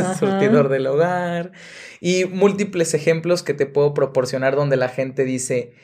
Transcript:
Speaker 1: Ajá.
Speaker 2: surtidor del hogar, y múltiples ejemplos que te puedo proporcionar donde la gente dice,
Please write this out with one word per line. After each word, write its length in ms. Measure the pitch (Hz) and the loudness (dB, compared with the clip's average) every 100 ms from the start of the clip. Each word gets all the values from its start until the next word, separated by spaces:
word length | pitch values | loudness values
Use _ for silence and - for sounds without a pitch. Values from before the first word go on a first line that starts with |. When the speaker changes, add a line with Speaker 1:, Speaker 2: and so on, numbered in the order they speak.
Speaker 1:
Ajá. 140 | 185 185 | 0 0
Speaker 2:
surtidor 500 | 196 190 202 226 135 | 0 4 4 4 4
del 160 | 135 131 | 2 2
hogar, 680 | 143 175 180 175 170 180 - - - - - | 2 2 2 -2 -4 -6 -12 -20 -20 -20 -6
y 240 | 175 185 | 0 2
múltiples 680 | 185 185 196 190 196 180 160 | 0 -2 -4 -4 -4 -2 -2
ejemplos 480 | 151 165 165 165 175 | 0 0 0 0 -2
que 100 | - | -2
te 120 | 143 139 | -4 -2
puedo 260 | 143 143 | 2 0
proporcionar 640 | 143 139 135 127 135 135 139 | 2 0 0 -2 0 0 2
donde 200 | 143 131 | 2 0
la 100 | 127 | 0
gente 360 | - 131 131 | -2 -4 -2
dice, 500 | 131 127 - 127 - - | -2 -2 -2 -4 -4 -12